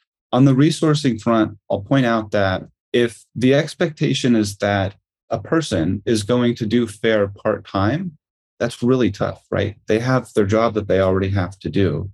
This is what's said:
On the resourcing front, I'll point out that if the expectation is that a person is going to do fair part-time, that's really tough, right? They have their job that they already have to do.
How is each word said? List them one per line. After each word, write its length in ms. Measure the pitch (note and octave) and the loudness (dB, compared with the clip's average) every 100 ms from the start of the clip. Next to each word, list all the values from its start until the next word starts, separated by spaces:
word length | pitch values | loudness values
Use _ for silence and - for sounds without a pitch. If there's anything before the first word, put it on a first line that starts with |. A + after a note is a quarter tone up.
| _ _ - | _ _ -4
On 100 | B2 | 2
the 100 | C#3 | 4
resourcing 680 | B2+ D3+ D#3+ D#3+ D3+ D3 G#2 | 4 2 2 0 0 0 -2
front, 360 | A#2+ A2+ G#2 G#2 - | 0 0 0 -4 -6
I'll 100 | G#2 | -6
point 240 | G2 C3+ B2 | -2 0 2
out 260 | A2+ G#2 | 0 -2
that 320 | G#2 F#2+ F#2 - _ _ | 0 0 -2 -6 _ _
if 320 | B2 A#2+ - _ - | 0 0 -2 _ -2
the 180 | B2 | 2
expectation 840 | C#3 D#3+ - E3+ D3+ D3 C3+ B2+ A#2 | 2 0 -2 -4 -2 -2 0 2 2
is 220 | G#2 G2+ | 0 -2
that 380 | G#2 G2+ F#2+ - _ _ - | -2 0 -2 -6 _ _ -8
a 80 | - | -8
person 640 | - D#3+ D3+ F#2 D#2+ G#2 - | -2 -2 -2 -2 -2 -4 -2
is 160 | A2+ | -2
going 320 | G2+ B2 A#2+ A#2 | 0 0 0 -2
to 120 | G#2+ | -2
do 180 | A#2+ A2+ | -2 -2
fair 420 | - A2+ G#2+ G2+ | -2 0 2 0
part-time, 880 | G2+ G#2+ - - G2 G2+ D3+ F#3+ D3+ _ _ _ - | -2 -4 -4 -4 -2 0 -2 -6 -12 _ _ _ -6
that's 240 | A#2+ - | -6 -2
really 260 | A#2+ B2+ G#2+ | 0 2 2
tough, 340 | G2+ F#2+ F#2 - | 0 -6 -6 -8
right? 260 | G2 G2+ - - | -4 -4 -6 -2
They 120 | G#2+ | 0
have 320 | B2 C3 - | 2 0 0
their 120 | - G2 | 0 2
job 300 | A2 A#2 G#2+ | 2 2 0
that 120 | G2 | -2
they 120 | F#2+ | 2
already 300 | F#2+ F#2+ F#2+ | 2 2 0
have 280 | G2+ - - | -2 -4 -6
to 100 | D#2+ | -6
do. 420 | D#2 F#2+ D2 F#2+ | 0 0 0 -6